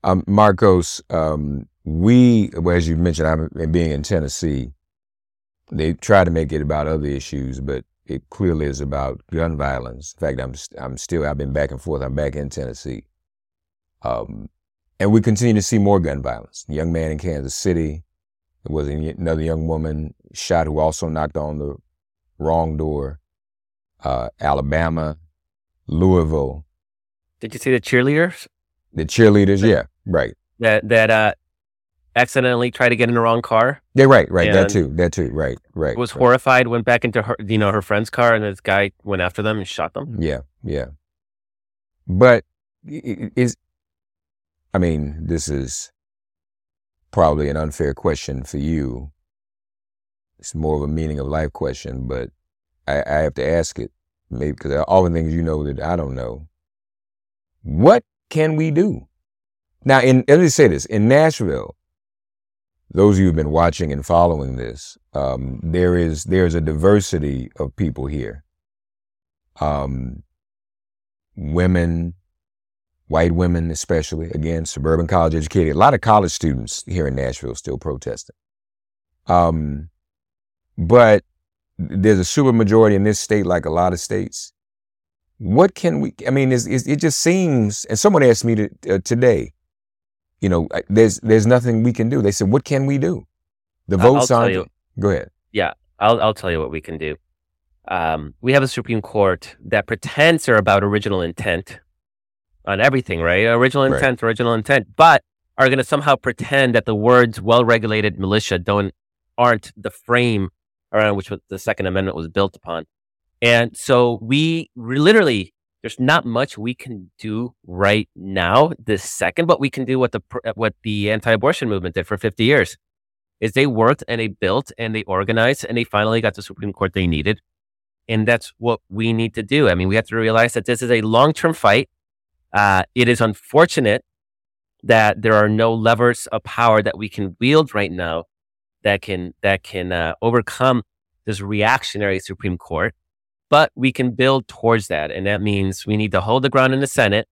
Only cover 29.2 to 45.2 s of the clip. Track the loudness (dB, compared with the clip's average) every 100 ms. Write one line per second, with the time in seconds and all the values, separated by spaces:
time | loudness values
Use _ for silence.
29.2 | 8 8 4 4 4 2 0 _ -4 -2
30.2 | -2 -8 _ _ 0 0 2 2 4 4
31.2 | 2 -2 _ _ _ _ _ _ _ 0
32.2 | 0 2 0 0 -2 0 0 2 2 2
33.2 | 2 0 0 2 2 -2 _ 4 8 8
34.2 | 6 2 4 4 4 0 -2 0 0 0
35.2 | -4 -4 -6 -6 _ -6 -4 -4 -6 2
36.2 | 4 4 4 2 2 -2 0 0 0 -2
37.2 | -4 -8 -2 0 2 0 -2 -2 -2 0
38.2 | 2 2 -2 -6 0 0 0 _ -6 -2
39.2 | -2 -2 -4 -4 -6 -8 -6 -8 -10 -6
40.2 | -4 -6 -10 _ -8 -8 -8 -14 _ _
41.2 | _ _ _ _ _ _ _ _ -6 4
42.2 | 6 6 2 _ _ _ -16 -14 -10 -10
43.2 | -6 0 -2 -2 _ _ _ _ _ _
44.2 | _ _ _ _ _ -2 0 -2 -4 -8